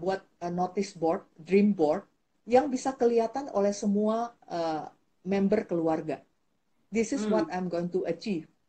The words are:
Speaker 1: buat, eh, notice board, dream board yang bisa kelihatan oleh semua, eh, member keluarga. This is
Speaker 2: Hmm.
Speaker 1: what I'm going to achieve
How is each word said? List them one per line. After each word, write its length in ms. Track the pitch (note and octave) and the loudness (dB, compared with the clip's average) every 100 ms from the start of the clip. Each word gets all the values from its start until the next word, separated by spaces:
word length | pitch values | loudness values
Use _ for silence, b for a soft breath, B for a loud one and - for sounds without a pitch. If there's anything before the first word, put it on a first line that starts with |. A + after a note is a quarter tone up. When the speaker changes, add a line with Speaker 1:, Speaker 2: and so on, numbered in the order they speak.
Speaker 1:
buat, 240 | E3+ F#3+ - - | -4 -4 -6 -10
eh, 140 | F3 | -6
notice 420 | F3 F3+ F#3+ G3 - | -2 -2 -2 -6 -2
board, 320 | D#3+ F#3 - - | 0 0 -4 -20
dream 400 | D#3+ G3 G#3 G3+ | 2 4 4 4
board 320 | D3+ F3 - _ _ _ - | 2 2 -4 _ _ _ 2
yang 240 | B3 D4 | 2 4
bisa 240 | B3+ C4+ C4 | 0 -4 0
kelihatan 560 | A#3 A#3 A3+ C4+ C#4+ | 2 4 0 -2 -4
oleh 240 | G3+ G3+ G3+ | 0 0 0
semua, 560 | G#3 G3+ G#3+ A3 A#3 - - | 0 2 2 0 -4 -10 -10
eh, 400 | F3 E3 D#3 - - _ _ F3+ | -4 -2 -4 -6 -16 _ _ -4
member 400 | G3 G3 G#3+ G#3+ | 0 2 2 0
keluarga. 560 | F3 E3 D#3+ D#3+ C#3 - _ _ _ _ _ _ | -2 0 0 -2 -8 -10 _ _ _ _ _ _
This 240 | G#3+ A3 | -2 -2
is 160 | C#4 G#3+ | -2 0
Speaker 2:
Hmm. 80 | G#3+ | 0
Speaker 1:
what 160 | E3 | 0
I'm 160 | F3+ F#3 | -2 -4
going 240 | E3+ F3 | -4 -2
to 160 | F#3 - | -2 -2
achieve 400 | E3 A#3 F3+ - _ | -4 -4 -6 -6 _